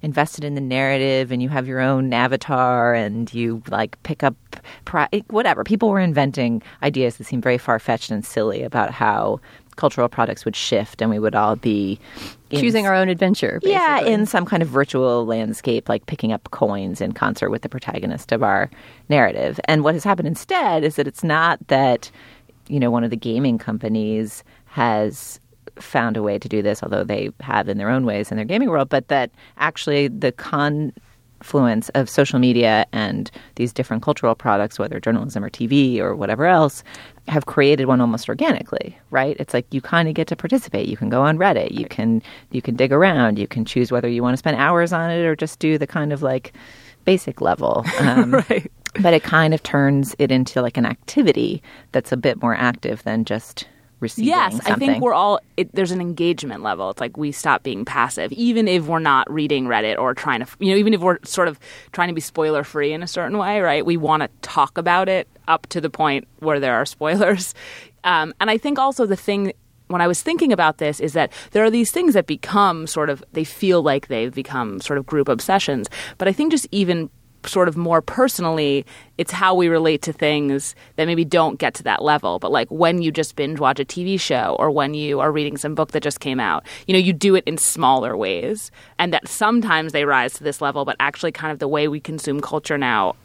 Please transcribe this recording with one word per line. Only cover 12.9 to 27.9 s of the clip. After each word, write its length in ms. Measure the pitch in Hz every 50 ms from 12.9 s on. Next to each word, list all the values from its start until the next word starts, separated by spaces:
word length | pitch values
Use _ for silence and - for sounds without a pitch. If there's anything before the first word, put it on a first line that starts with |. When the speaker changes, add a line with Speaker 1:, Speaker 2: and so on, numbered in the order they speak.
| 190
Speaker 2:
own 140 | 185 190 185
adventure, 500 | 180 170 196 185 208 - - - - -
Speaker 1:
Yeah, 340 | - 381 403 381 349 311 294
Speaker 2:
basically. 180 | 269 - 226 220
Speaker 1:
in 120 | 208 214
some 200 | 208 - 196 175
kind 180 | - - 170 165
of 60 | 151
virtual 560 | 123 135 139 - - 135 131 127 120 120 117
landscape, 640 | 110 113 113 110 110 110 - - 135 117 113 - -
like, 160 | 107 107 _
picking 260 | - - - - 110
up 180 | 110 101 _ -
coins 500 | - - 113 107 101 101 95 95 92 -
in 100 | 98 92
concert 380 | - - - - 104 - - 98
with 120 | 101 113 -
the 40 |
protagonist 640 | - - 127 - - - - - 98 - - - -
of 100 | 117 113
our 280 | 107 104 98 98 98 - - - - - - - - -
narrative. 500 | 147 143 123 95 - 50 64 69 64 - -
And 180 | - 156 156 147
what 100 | 151 160
has 120 | 165 -
happened 240 | 202 196 175 - -
instead 560 | 165 - - - 381 359 302 214 170 156 143
is 100 | 156 151
that 120 | - 143
it's 180 | 139 - - -
not 340 | 165 151 160 165 170 160 - -
that, 420 | - 147 135 135 131 123 - - - _ - - - - - _ _ _ _ _ -
you 100 | 147 143
know, 100 | 127 120
one 140 | 117 120 117
of 60 | 117
the 80 | 120
gaming 400 | 113 - 120 113 120 139 135 117
companies 880 | 110 - - 110 107 - 110 110 110 107 107 110 110 110 107 - - - _ _ _ _
has 720 | _ - - 120 120 110 107 107 107 - - - - - - _ _ _ _ _ - _
found 380 | - - - - 139 117 117 110
a 80 | 113 104
way 160 | 104 101 101
to 80 | -
do 140 | 113 - 107
this, 200 | 101 104 104 -
although 220 | - - 101 101 98
they 260 | - 104 101 104 104 - _
have 260 | - 135 - 104 -
in 100 | 101 101
their 120 | 104 98
own 160 | 107